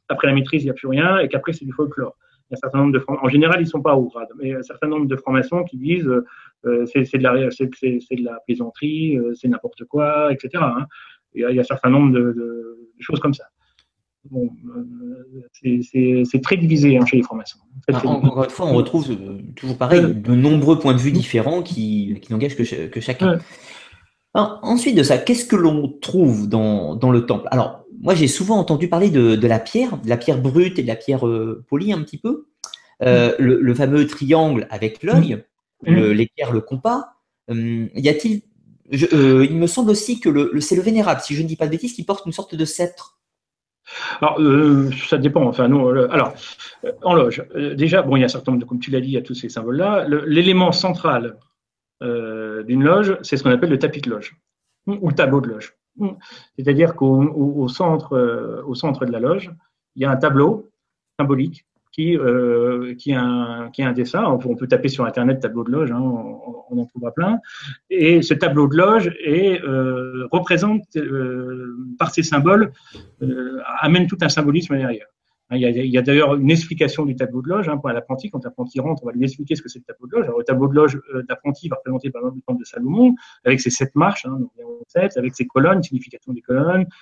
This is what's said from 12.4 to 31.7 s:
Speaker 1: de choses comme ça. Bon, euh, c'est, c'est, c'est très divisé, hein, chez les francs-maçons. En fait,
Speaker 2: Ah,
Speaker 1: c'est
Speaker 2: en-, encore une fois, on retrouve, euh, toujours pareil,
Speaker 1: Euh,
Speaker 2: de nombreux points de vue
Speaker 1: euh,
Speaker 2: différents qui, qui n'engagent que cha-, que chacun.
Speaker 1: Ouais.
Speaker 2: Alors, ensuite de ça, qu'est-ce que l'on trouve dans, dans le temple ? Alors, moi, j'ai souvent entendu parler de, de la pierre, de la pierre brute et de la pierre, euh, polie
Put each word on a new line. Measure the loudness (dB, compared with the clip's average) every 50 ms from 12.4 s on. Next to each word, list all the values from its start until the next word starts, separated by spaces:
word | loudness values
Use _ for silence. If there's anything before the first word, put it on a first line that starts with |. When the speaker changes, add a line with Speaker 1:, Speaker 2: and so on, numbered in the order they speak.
| -6 -8 -8 -10 -14 -16 -18 -20 -20 _ _
Speaker 1:
de | _ -12
choses | -6 -6 -2
comme | -2 -2 -2
ça. | -4 -6 _ _ _ _ _ _ _ _ _ _ _ _ _ _ _ _ -12
Bon, | -8 -6 -6 -6 -6 -10 -20 -16 -14
euh, | -14 -14 -14 -14 -16 -16 -16 -16 -16 -20 -20 -20 -20 -20 -20 _
c'est, | _ -4 -2 -2 -2 -2
c'est, | -2 -2 0 2 2 4 2 2
c'est | 0 0 -2
très | 0 0 0
divisé, | 0 2 2 4 4 6 6 6
hein, | 6 4
chez | 4 2 2
les | 0
francs-maçons. | 0 -4 -12 -12 -14 -18 _
En | _ _ -20 -12
fait, | -2 -2 -2
Speaker 2:
Ah, | 0
Speaker 1:
c'est | 2 0
Speaker 2:
en-, | 0 2 2
encore | 2 2 2 -2
une | -2
fois, | -2 -4 -2
on | 2 2
retrouve, | 2 2 2 0 -2 -2 -2
euh, | -6 -8 -8 -10 -14 -14 -14 -16 -16
toujours | -12 -8 -8 -4
pareil, | -2 0 4 4 4 4
Speaker 1:
Euh, | 4 0
Speaker 2:
de | -2 0 2 4
nombreux | 4 6 6 4 4 6 4 4 4
points | 4 2 2
de | 4
vue | 2 2
Speaker 1:
euh, | 2
Speaker 2:
différents | 2 0 2 0 0 0 0 -2 -2 -4
qui, | -6 -6 -4 -4 -2 -2 -2 -2 -4 -6 -8 -8
qui | -6 -4
n'engagent | -2 -2 -2 -2
que | -2 -4
cha-, | -4 -4 -6 -8 -8
que | -8 -10
chacun. | -6 -6 -4 0 2 2 2
Speaker 1:
Ouais. | 0 -2 -8 -20 -20 -20 -20 -20 -20 -20 -20 -20 -20 _ _ _ _ _ _ -2
Speaker 2:
Alors, | 0 0 0 -2 -8 -4
ensuite | -2 0 0 2 2 4
de | 4 4
ça, | 4 4 2
qu'est-ce | 2 2 0 0 2
que | 0 2
l'on | 4 4 4 4 2 -2 -4 -6 -8
trouve | -10 -2 2 4 4 4 4 2 0 0
dans, | 0 0 2 2 0 0 -2 -4 -4
dans | 0 2 4
le | 4 4 4
temple ? | 2 -2 -2 -2 -2
Alors, | 0 0 0 -2 -4 -12 -20 -20 -16 -6
moi, | 0 0 2
j'ai | 4 2
souvent | 0 0 -2 -2 0 0 0
entendu | 2 0 0 -2 0 0
parler | 0 2 2 4
de, | 4 6 4 6 4
de | 4 4
la | 2 2 2
pierre, | -2 -2 -2 -2 -2 -2 -4 -6
de | -2 -2
la | -2
pierre | -2 0 0 0 0
brute | 0 0 2 2 2 2 0 -4
et | -4
de | -4
la | -4
pierre, | -6 -2 -2 -2 0 0
euh, | -2 -2 -2 -4 -6 -8 -10 -8
polie | -4